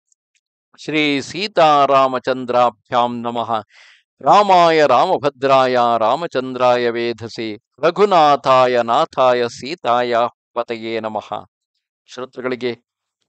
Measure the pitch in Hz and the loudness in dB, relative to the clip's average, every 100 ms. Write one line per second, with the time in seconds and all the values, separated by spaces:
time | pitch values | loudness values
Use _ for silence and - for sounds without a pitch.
0 | _ _ _ _ _ _ _ _ - 151 | _ _ _ _ _ _ _ _ -6 -2
1 | 151 139 113 160 208 180 156 147 139 135 | -2 -2 -6 -10 -6 0 2 4 2 2
2 | 135 127 - 131 123 120 120 110 _ 127 | 2 -2 -4 -6 -2 0 0 -2 _ -2
3 | 120 120 117 117 110 113 - _ - _ | -2 -4 -8 -8 -4 -6 -8 _ -20 _
4 | _ _ 139 190 208 180 170 160 143 127 | _ _ 2 4 6 4 4 4 4 2
5 | 175 156 143 135 135 135 131 123 120 117 | 2 0 -2 -2 2 2 4 2 2 2
6 | 110 147 170 139 127 127 127 123 120 117 | 0 0 -4 -6 -6 0 2 2 0 -2
7 | 117 113 117 - 110 104 _ _ 156 175 | -6 -6 -12 -10 -10 -12 _ _ -4 0
8 | 208 180 147 139 139 127 127 123 117 127 | 2 4 4 2 2 2 4 0 0 0
9 | 165 - 127 123 120 - 131 170 120 120 | 0 0 0 2 -2 -6 -14 -8 -2 -2
10 | 123 117 117 - _ 120 120 117 113 113 | 0 0 -2 -6 _ -8 -8 -8 -8 -6
11 | 110 107 - 104 95 _ _ _ _ _ | -6 -8 -10 -12 -12 _ _ _ _ _
12 | _ - 127 131 123 123 123 117 _ _ | _ -16 -14 -10 -8 -6 -8 -8 _ _
13 | _ _ | _ _